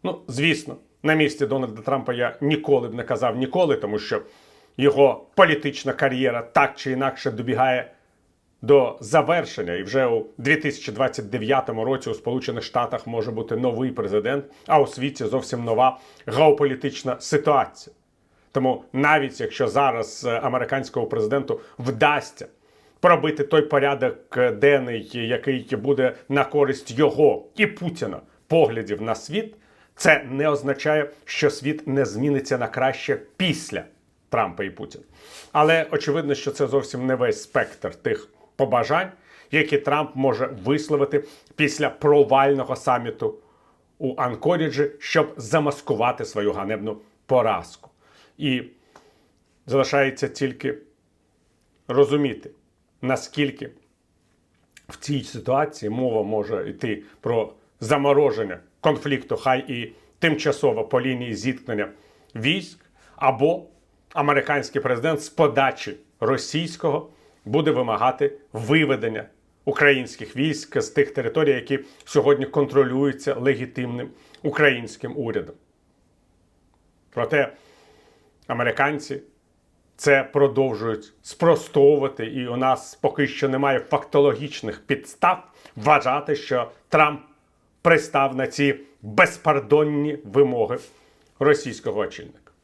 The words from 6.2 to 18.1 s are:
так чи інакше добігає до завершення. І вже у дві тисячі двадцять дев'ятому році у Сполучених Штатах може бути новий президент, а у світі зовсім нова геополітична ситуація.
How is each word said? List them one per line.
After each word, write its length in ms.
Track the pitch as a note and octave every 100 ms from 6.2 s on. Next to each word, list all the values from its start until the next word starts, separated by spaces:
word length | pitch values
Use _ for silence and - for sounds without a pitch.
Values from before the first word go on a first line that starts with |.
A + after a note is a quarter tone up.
| C3 A#2
так 340 | A2+ D#3+ C3+ -
чи 160 | C3+
інакше 380 | B2+ C3+ C3 C3+
добігає 640 | A2 A#2 A#2 C3 B2+ - _ _ _ _ _ _ _
до 340 | A2 C#3 A#2+ -
завершення. 760 | G#2+ D#3 C#3+ F3 B2+ - F2
І 80 | F2+
вже 240 | F#2+ C3 B2
у 200 | A2+ - -
дві 180 | B2 D#3
тисячі 360 | D#3 B2+ -
двадцять 380 | G#2+ C3 - G#2
дев'ятому 540 | A#2 G#2+ C3+ B2+ A2+
році 260 | A2+ C3+ C3+
у 40 |
Сполучених 500 | G#2+ - B2+ B2+ A#2+
Штатах 420 | - B2 A#2 A#2 -
може 240 | A#2 A2
бути 260 | A2 A2+ A2+
новий 340 | B2+ A2+ B2+
президент, 540 | - G2+ G#2 G#2 C#3+ C#3+ - -
а 140 | D#3
у 60 | C3
світі 380 | - C#3 C#3+
зовсім 400 | A2+ B2+ B2 A#2+
нова 340 | A#2 A2+ B2+ B2+ - - -
геополітична 960 | A2+ D#3 D3 C#3+ C3 C#3 C3 C3 B2
ситуація. 760 | - D3+ D3+ C#3 A#2 - - _ _